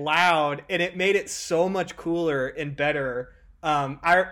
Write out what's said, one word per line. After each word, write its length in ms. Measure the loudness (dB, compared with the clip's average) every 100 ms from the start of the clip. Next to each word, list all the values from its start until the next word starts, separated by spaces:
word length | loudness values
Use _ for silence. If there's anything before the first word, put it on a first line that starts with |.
loud, 580 | 0 4 4 4 2 -2 -4
and 120 | -2
it 140 | -2 0
made 180 | 2 0
it 120 | -2
so 360 | -10 -2 0 0
much 280 | 0 -4 -6
cooler 500 | -4 -2 0 0 -2
and 280 | -6 -8 -2
better. 540 | -2 0 -2 -6 -8 -14 -20 -6
Um, 360 | -2 0 0 -2
I, 220 | 4 4 4